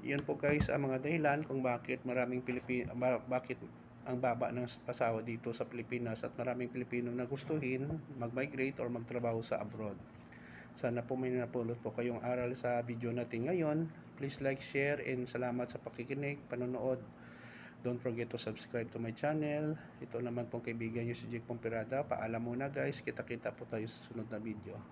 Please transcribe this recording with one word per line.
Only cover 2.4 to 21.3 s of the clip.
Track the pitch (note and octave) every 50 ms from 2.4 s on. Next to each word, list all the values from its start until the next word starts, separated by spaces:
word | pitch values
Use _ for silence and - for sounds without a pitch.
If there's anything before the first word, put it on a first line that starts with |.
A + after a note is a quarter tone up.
| B2
Pilipi-, | - B2 B2 - - B2+ B2 A#2+ -
ba-, | A2+ A#2+ B2+ B2+ B2+ A#2 A#2
bakit | B2+ B2+ B2+ - - B2 - - - - - - - - - -
ang | - B2+ B2
baba | B2+ B2 A#2 A#2+ B2 A#2+
ng | A#2 B2 B2 A#2+ - - -
pasahod | - B2 - B2+ A2+ A2+ A2 A2
dito | A#2 A2+ A#2 A#2 A#2+ A#2
sa | - A#2+
Pilipinas | A2+ B2 A#2+ A2+ A#2 B2 A#2+ A#2+ A2+ A2 A2 A#2 A#2+
at | -
maraming | - A#2+ B2+ A#2+ B2 B2 A#2
Pilipinong | B2 B2+ A#2+ - B2 B2 A#2+ A#2+ A#2+
nagustuhin | B2 B2 A#2+ C#3 C3+ - - D#3+ D#3 C3+ B2+ C3 B2+ C#3 D3+ D#3+ D#3+ - - C#3 C3
mag-migrate | A#2+ A#2 A#2 C3 C3+ C#3+ D3 C3+ C3 C3+ C3+ - B2
or | A#2+
magtrabaho | B2 A#2 A#2 A#2 B2 B2 A#2+ A#2 A2+ A2+
sa | A2+ - A#2 A2+ G#2
abroad. | G#2 - G#2 G#2+ G#2 F#2+ F2 - - - - - - - - - - - - - -
Sana | - - - B2 A#2+ A#2+ A#2
po | A#2+ C3+ B2+
may | C3 B2+
napulot | B2+ B2 A#2+ A#2 - B2 A#2 A2+ A#2 A#2 -
po | A2+
kayong | A2 - A#2+ B2 A#2+ A2+ -
aral | A#2+ B2 B2 B2 A#2+ B2+
sa | B2+ - B2 A#2+ A#2+
video | A#2 A#2+ A#2+ A#2 A#2+ A#2
natin | A#2 A#2+ A#2+ - - A2+ A#2+
ngayon. | D3+ F#3+ F3+ D#3+ D3+ D3+ D#3 E3 D#3 - - - - -
Please | - C#3 C3+ C3+ -
like, | C3+ C3+ C3+
share, | C3 - - - C#3 C#3 C#3+ D3 - -
and | - C3 B2 B2 B2
salamat | - B2 B2 B2 A#2+ B2 B2 B2
sa | -
pakikinig, | - - A#2 - - A#2 C3 C#3 C#3 C#3+ C#3 C#3+ C#3 - -
panonood. | - A#2+ B2 B2 B2+ A#2+ G#2+ C3 B2+ B2+ G#2+ - - - - - - - - - - - - - - - -
Don't | B2 A#2+ A#2+
forget | - B2+ A#2 A#2 A#2 A#2
to | - A#2
subscribe | - A2+ A2 - - - - A#2+ A#2 A#2+
to | -
my | A#2+ A2+ A2+
channel. | A#2 - - D3 D#3 D#3 D3+ D3 D3 D3+ D3+ D3+ D#3 D#3 - - - -
Ito | C3+ A#2 - A#2 B2
naman | A#2+ A#2+ B2 A#2+ A#2
pong | - A#2 -
kaibigan | A#2+ A#2 A#2 A2+ A#2 A2+ A#2+ A#2
nyo, | A#2
si | A#2+ A#2 -
Jake | A2+